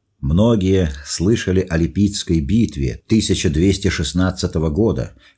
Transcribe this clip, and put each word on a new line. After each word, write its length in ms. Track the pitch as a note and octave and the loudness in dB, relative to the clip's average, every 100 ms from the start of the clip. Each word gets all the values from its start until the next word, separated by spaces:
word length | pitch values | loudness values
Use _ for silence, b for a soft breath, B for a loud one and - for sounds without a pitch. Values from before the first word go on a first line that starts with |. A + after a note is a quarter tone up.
| _ _ | _ _
Многие 680 | C2+ E2+ A#2 A2 F#2 F#2+ E2 C2+ - | 0 2 4 2 2 2 0 -4 -8
слышали 600 | - F2+ A#2 - F#2 - | -2 0 0 0 0 0
о 120 | E2 | 0
Липицкой 600 | E2 F#2+ G2+ - - E2 | 0 2 0 0 -2 0
битве 640 | C#2 A2 G#2+ C#2 C2 - - | 2 0 0 -2 -6 -6 0
тысяча 400 | A2 - F2+ F#2 | 0 2 0 0
двести 400 | D2 G2 F#2 F#2 | 2 2 2 -2
шестнадцатого 800 | - D#2+ F2+ F#2 F2 F2 E2 D#2+ | -2 -2 -2 -2 -2 -4 -2 -2
года, 460 | D#2 A2 C2 A#1 b b | 0 0 -2 -6 b b